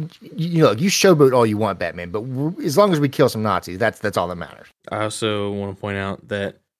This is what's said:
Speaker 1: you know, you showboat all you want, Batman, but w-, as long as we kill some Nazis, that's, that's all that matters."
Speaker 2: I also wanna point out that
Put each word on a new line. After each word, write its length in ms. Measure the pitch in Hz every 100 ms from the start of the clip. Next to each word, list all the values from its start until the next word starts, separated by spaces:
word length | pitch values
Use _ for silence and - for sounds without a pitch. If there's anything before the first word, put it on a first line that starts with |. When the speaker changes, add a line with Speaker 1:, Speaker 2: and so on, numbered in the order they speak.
| 156 - - -
Speaker 1:
you 260 | 165 170
know, 100 | 143
you 180 | 107 185
showboat 420 | - 196 160 135
all 140 | 123 117
you 100 | 104
want, 220 | 107 90
Batman, 320 | 85 85 87
but 100 | 104
w-, 340 | 127 127 151 208 214
as 100 | 143
long 160 | 208
as 80 | 165
we 80 | 143
kill 200 | - 131
some 140 | 113
Nazis, 360 | 107 90 - 92
that's, 220 | 110 -
that's 160 | 107 98
all 120 | 87
that 80 | 87
matters." 300 | 76 64 - _ -
Speaker 2:
I 140 | 107
also 460 | 107 - 113 104 101
wanna 220 | 101 98
point 220 | 95 104 98
out 300 | 98 98 -
that 280 | 101 98 - _ _